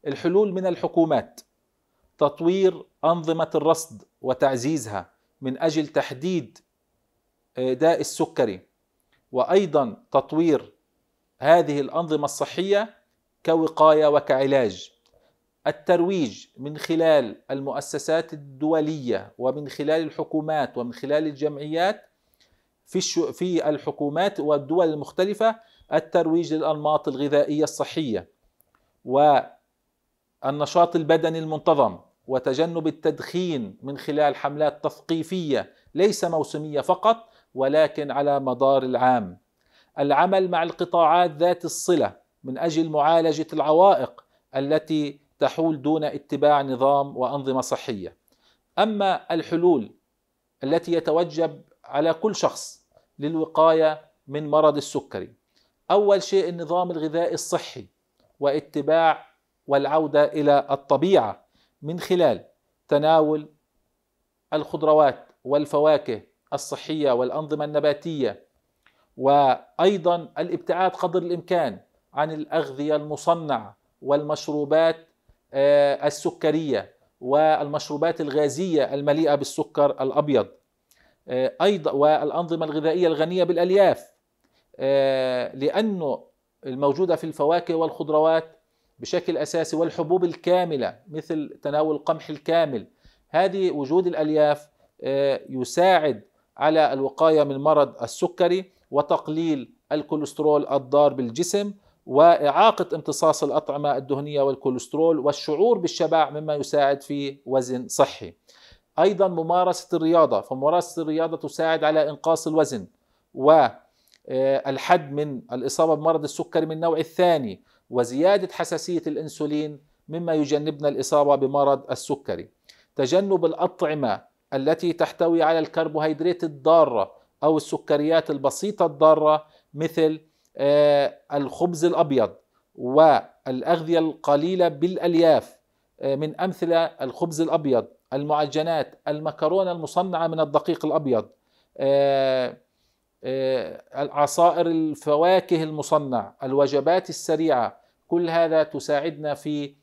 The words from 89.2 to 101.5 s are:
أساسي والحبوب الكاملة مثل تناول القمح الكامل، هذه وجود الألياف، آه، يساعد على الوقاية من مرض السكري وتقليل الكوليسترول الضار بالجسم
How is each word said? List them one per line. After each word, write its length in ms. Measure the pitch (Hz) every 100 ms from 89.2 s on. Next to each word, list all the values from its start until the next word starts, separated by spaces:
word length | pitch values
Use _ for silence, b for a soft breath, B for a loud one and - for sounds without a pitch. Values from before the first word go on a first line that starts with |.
| 175 160
أساسي 380 | 147 170 160 160
والحبوب 480 | 165 - 151 185
الكاملة 760 | 180 156 - 180 175 147 104 - _
مثل 500 | 151 151 160 147 -
تناول 340 | 147 147 156 147
القمح 340 | - 160 -
الكامل، 580 | 151 - 165 156 123 92 _ _ _ _
هذه 420 | 156 190 196 185
وجود 360 | 143 139 170 180
الألياف، 600 | 156 151 151 151 147 - _ _ _
آه، 380 | - 139 139 131 -
يساعد 720 | 131 123 - 180 180 156 110 _ _ _ -
على 360 | 147 160 147
الوقاية 500 | 135 135 - 160 156
من 140 | 143 135
مرض 460 | 147 151 135 117
السكري 680 | 117 - 175 - 175 185 185 _ _
وتقليل 800 | 139 147 165 - 156 165 143 117 _ _
الكوليسترول 760 | 151 151 156 147 - 151 151 147
الضار 460 | 139 127 143 147
بالجسم 600 | 143 123 117 175